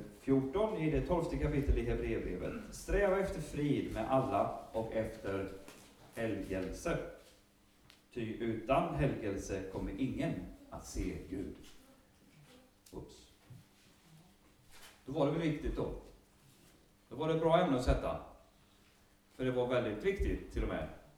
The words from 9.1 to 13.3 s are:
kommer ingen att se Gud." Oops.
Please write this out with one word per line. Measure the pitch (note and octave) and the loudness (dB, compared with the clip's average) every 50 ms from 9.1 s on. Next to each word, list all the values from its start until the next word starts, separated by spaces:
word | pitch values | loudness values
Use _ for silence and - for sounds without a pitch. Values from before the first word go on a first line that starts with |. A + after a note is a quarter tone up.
| - - A2 G2+ F#2+ F#2+ - - G2 F#2+ F#2 - | 2 0 -2 -4 -4 -4 -4 -4 -4 -4 -4 -6
kommer | - F#2+ F#2+ F#2+ - - | -6 -6 -6 -4 -4 -2
ingen | C3 B2 G#2+ A#2+ D#3 E3 - F2+ F2+ - - - - - | -2 -2 -2 -2 -2 -2 -2 -4 -8 -10 -14 -16 -18 -14
att | - - - | -14 -14 -12
se | - - - F#2 F#2 E2 D#2+ - - | -8 -4 -4 -2 -2 -4 -6 -8 -8
Gud." | F#2 G2 - - - - - - - - - - - - - _ _ - - - - - - - - B3+ - - _ _ - - | -6 -6 -6 -8 -10 -14 -16 -20 -20 -20 -20 -20 -20 -20 -20 _ _ -20 -20 -20 -20 -20 -20 -20 -20 -20 -20 -20 _ _ -20 -16
Oops. | - - - - - - - - | -14 -14 -14 -14 -18 -20 -20 -20